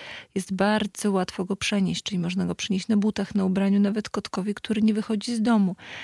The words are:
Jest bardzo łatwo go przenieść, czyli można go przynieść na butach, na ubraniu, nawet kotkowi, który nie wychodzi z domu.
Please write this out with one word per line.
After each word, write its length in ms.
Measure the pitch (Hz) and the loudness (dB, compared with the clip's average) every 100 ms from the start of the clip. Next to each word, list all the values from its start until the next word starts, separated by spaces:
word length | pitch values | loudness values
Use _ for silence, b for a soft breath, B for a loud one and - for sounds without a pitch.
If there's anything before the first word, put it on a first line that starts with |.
| B B B | B B B
Jest 180 | 190 - | -8 -4
bardzo 600 | 190 196 214 208 - 208 | 0 2 2 0 -2 -2
łatwo 320 | 190 180 - | 0 -2 -4
go 120 | 180 196 | -4 -4
przenieść, 460 | - 202 185 165 | -2 0 0 -2
czyli 160 | - 185 | -4 -2
można 280 | 170 185 180 | -2 -2 -2
go 80 | |
przynieść 340 | 175 - 190 - | -2 -2 -2 2
na 80 | 208 | 2
butach, 380 | 214 208 196 | 2 0 -2
na 100 | 202 | 0
ubraniu, 360 | 190 190 196 202 | 2 2 4 4
nawet 300 | 202 214 - | 4 2 -4
kotkowi, 440 | - - - 202 | -6 -6 -6 -4
który 280 | 202 - 214 | -6 -2 2
nie 120 | 214 | 2
wychodzi 420 | 214 - 214 220 233 | 2 0 -4 -2 -2
z 60 | |
domu. 340 | 220 220 190 180 B B | 2 4 4 0 B B